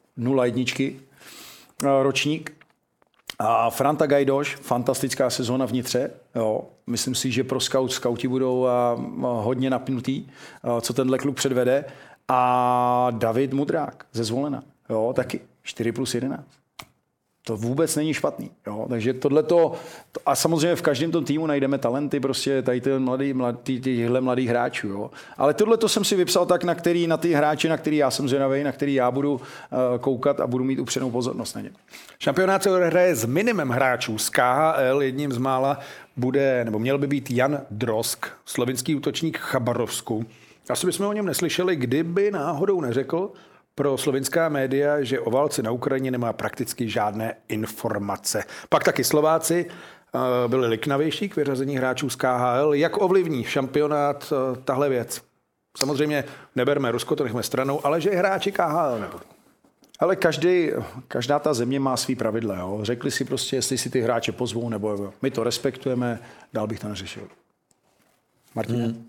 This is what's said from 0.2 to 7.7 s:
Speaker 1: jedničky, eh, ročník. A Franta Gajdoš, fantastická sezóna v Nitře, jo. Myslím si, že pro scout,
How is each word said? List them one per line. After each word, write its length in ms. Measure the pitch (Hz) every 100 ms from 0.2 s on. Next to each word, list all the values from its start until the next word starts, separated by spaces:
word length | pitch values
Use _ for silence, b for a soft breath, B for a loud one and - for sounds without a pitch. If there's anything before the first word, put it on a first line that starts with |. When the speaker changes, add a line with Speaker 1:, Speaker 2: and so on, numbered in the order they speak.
| 120 135 123
Speaker 1:
jedničky, 540 | 117 123 - 135 135 - B B B B B B -
eh, 200 | 139 135
ročník. 480 | 135 135 147 160 - - _ _ _ _ _ _ - -
A 300 | 110 113 117
Franta 360 | - 135 147 151
Gajdoš, 500 | 143 135 135 143 -
fantastická 720 | - 123 127 127 135 - 127
sezóna 380 | - 117 131 127
v 40 |
Nitře, 400 | 123 120 123 147 - _ 117
jo. 260 | 110 110 - _ -
Myslím 280 | 120 - 123
si, 160 | 131
že 120 | 120
pro 160 | 127 135
scout, 320 | -